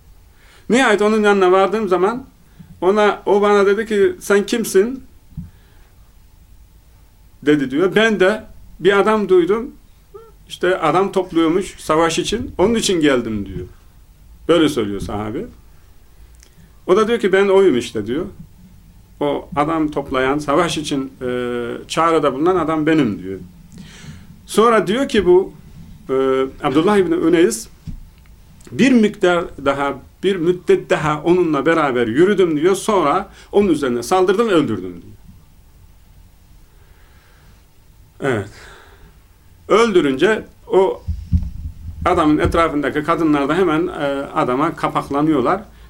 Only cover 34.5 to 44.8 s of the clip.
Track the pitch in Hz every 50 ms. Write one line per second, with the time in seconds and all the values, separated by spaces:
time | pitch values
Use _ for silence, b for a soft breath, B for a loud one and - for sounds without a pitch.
34.5 | 190 160 139 113 110 92 90 92 87 87 92 104 104 - - - - - - -
35.5 | - - - - - - - - - - - - - - - - _ - - -
36.5 | - - - b b b b b b b b b b b b b b b b b
37.5 | b b b b _ _ _ _ - - - - _ - - 139 123 107 95 -
38.5 | B B B B B B B B B B B B B B B B _ _ _ -
39.5 | - - - - 170 208 233 233 196 180 147 139 131 131 165 202 220 - - -
40.5 | - - - - - 185 196 180 - - - - - - - - - - - -
41.5 | - - - - - - - - - - - 165 180 175 160 151 151 - 165 165
42.5 | 165 170 165 160 147 147 143 131 117 151 147 160 170 156 165 156 151 143 139 135
43.5 | 156 180 196 170 156 156 175 180 - 170 151 143 139 139 143 147 - 160 - 120
44.5 | 123 131 151 165 160 -